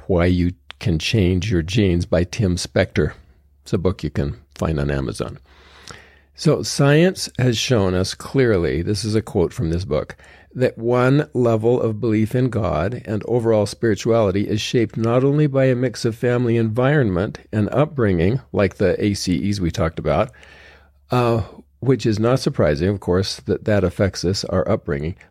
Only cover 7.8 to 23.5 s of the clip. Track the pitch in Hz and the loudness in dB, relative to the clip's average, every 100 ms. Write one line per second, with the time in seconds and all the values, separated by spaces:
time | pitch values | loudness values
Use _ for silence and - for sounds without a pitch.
7.8 | 98 92 92 - - 135 123 98 80 67 | 2 0 -2 -6 -4 0 2 2 0 -2
8.8 | 92 101 107 107 - 101 82 - 82 82 | -2 -4 -2 -2 -2 0 0 -2 -4 -2
9.8 | 95 73 - - - - - - 123 - | -2 -4 -4 -12 -20 -20 -12 -2 -2 0
10.8 | 113 123 127 139 147 127 120 113 113 123 | 0 2 4 2 0 0 2 2 2 2
11.8 | 113 107 117 107 110 127 127 110 92 76 | 0 -2 0 0 0 0 0 0 -2 -2
12.8 | 90 120 120 107 - 120 113 107 101 - | -2 -4 -6 -6 -2 -2 2 2 0 -2
13.8 | 117 101 117 113 104 95 104 107 - 131 | -2 0 2 2 2 0 0 -2 -2 0
14.8 | 107 - 113 123 135 143 151 135 131 120 | 0 -2 0 2 2 2 2 2 2 2
15.8 | 127 - 120 113 123 123 123 117 113 110 | -2 -2 -4 -2 0 0 2 2 0 2
16.8 | 139 151 113 87 98 - - 107 101 - | 2 2 2 0 -2 -6 -6 -2 0 0
17.8 | 156 143 107 90 87 127 - 98 98 - | -2 0 0 2 2 0 -4 -2 0 0
18.8 | 95 - 104 98 - 85 101 104 85 - | 0 2 0 -2 -2 -2 -2 -2 -2 -2
19.8 | 82 - 76 73 110 - - - - - | -4 -2 -2 0 -2 -6 -20 -20 -20 -20
20.8 | _ _ - 123 120 117 90 - - - | _ _ -4 0 0 0 -4 -12 -20 -6
21.8 | 123 123 120 104 117 131 - 131 87 73 | 0 0 0 0 2 2 0 0 0 2
22.8 | 90 101 - 90 98 - - | 0 -2 0 0 -2 -6 -4